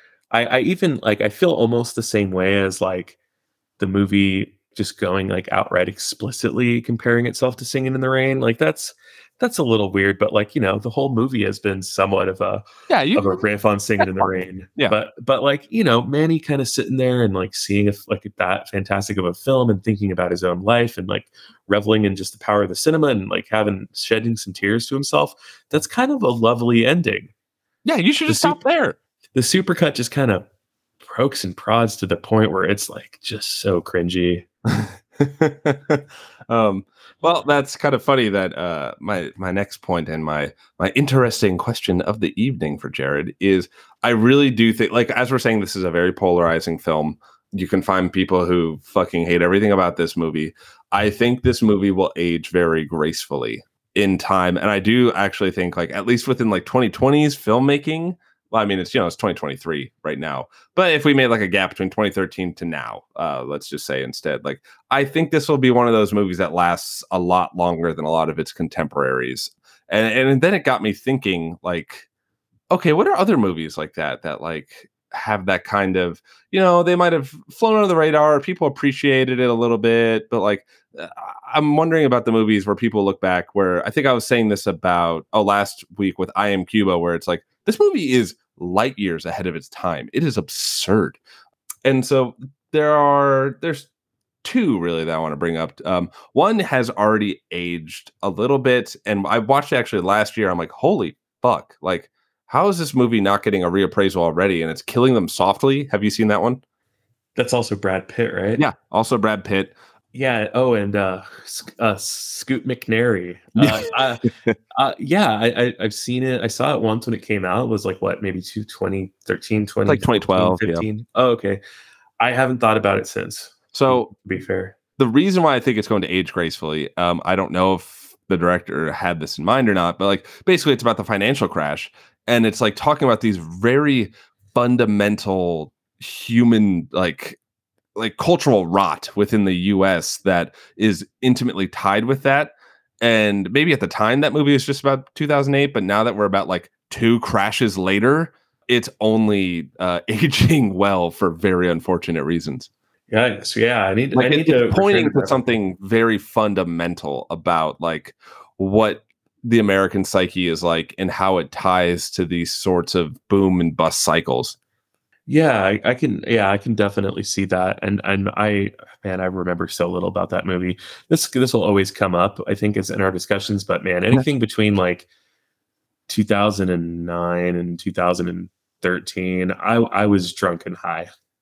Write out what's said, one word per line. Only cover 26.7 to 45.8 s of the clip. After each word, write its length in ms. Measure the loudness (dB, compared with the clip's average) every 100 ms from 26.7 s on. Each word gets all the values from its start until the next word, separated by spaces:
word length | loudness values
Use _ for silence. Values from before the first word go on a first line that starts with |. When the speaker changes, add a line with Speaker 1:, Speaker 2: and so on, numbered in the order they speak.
| 2 4
Speaker 1:
ending. 420 | 2 0 -4 -8 _ _ _ _ _
Speaker 2:
Yeah, 120 | -2 0
you 180 | 2
should 140 | 0 0
Speaker 1:
The 20 |
Speaker 2:
just 100 | 0
stop 220 | 0 0
Speaker 1:
super-, 80 | 0
Speaker 2:
there. 280 | 2 0 -4 _ _ _
Speaker 1:
the 60 | -2
supercut 520 | 2 0 0 2 0
just 180 | 0 -4
kinda 340 | 0 0 0 -4 _ _ _ _ _ -10
pokes 300 | -2 -2 -2
and 100 | -8
prods 420 | -6 0 2 0 -2
to 100 | -4
the 100 | -4
point 360 | 0 2 2
where 120 | 2
it's, 240 | 0 -2 -4
like, 300 | -12 -18 -16
just 380 | -12 -10 -8 -4
so 220 | -2 -2
cringy. 640 | -2 -4 -2 0 0 0 -6 _
Speaker 2:
<laughs> 1400 | -2 -2 -4 -10 _ -2 -2 2 0 0 -2 -2 -2 -4 -4 -20 -20 -20 -4
Um, 380 | 0 2 0 -8 _ -20 _
well, 200 | 0 0
that's 340 | 2 2 0 -2
kind 160 | -2
of 120 | 0
funny 240 | 2 2 2
that, 280 | 0 -2 -4
uh, 380 | -6 -6 -8 -8
my, 320 | -6 -4 -6 -6
my 140 | -4
next 280 | -2 -4 -8
point 300 | -4 -4 -2
and 160 | -6
my, 280 | -4 -4 -4 -8 _ -4
my 120 | -2
interesting 680 | 0 2 2 2 2 0 0
question 420 | -4 -4 -2 0
of 180 | -2 -2
the 200 | -4 -2
evening 380 | -2 -2 -6 -6
for 100 | -10
Jared 460 | -6 -4 -4 -4 -2
is, 280 | 2 2 0 _ -20 _
I 60 | 0
really 420 | 4 6 6 4
do 200 | 4 2
think, 200 | 4 2
like, 180 | 2 0
as 220 | 0 0
we're 80 | 0
saying, 180 | 2 0
this 160 | 0
is 80 | -4